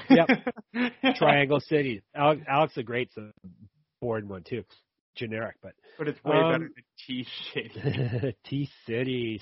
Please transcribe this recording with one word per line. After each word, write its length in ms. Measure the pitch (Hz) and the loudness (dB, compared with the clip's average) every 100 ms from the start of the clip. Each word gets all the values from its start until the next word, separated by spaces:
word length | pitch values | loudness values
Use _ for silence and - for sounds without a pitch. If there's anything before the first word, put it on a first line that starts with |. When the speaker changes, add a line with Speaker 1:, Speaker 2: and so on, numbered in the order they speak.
| - | 6
Speaker 1:
Yep. 180 | 165 165 247 - 240 - | 6 8 2 -2 -10 -10
Speaker 2:
<laughs> 420 | 226 247 - 262 262 | -4 -4 -2 -2 4
Speaker 1:
Triangle 440 | 151 143 139 147 | 4 6 4 0
City. 420 | - 151 135 104 - 147 | 2 0 0 -4 -10 0
Alex, 260 | 147 156 151 | 2 2 0
Alex 260 | 139 156 - | 0 0 -2
the 80 | |
Great's 320 | 113 120 123 - | -6 -4 -4 -10
a 120 | 107 - 92 87 101 _ _ _ | -18 -20 -20 -20 -20 _ _ _
boring 260 | 123 110 104 | -4 -4 -6
one, 160 | 95 | -12
too. 200 | 85 120 95 - _ _ _ - | -10 -10 -10 -20 _ _ _ -12
Generic, 420 | 113 110 110 - | -8 -8 -8 -10
but 120 | 92 - _ - | -20 -20 _ -8
Speaker 2:
But 80 | 147 | -8
it's 160 | - | -4
way 120 | - 151 | 2 4
Speaker 1:
um, 140 | 165 | 4
Speaker 2:
better 180 | 165 165 | 2 -2
than 100 | - _ - - | -14 _ -20 -10
T-City. 1300 | 127 120 - - - 113 107 139 135 120 113 135 - | -8 -8 -12 -10 -8 -8 -6 -4 -2 -2 -2 -4 -6
Speaker 1:
<laughs> 60 | - | -8
T-City. 960 | 139 143 - - 113 131 127 117 107 | -6 -6 -10 -6 -4 -2 -4 -4 -8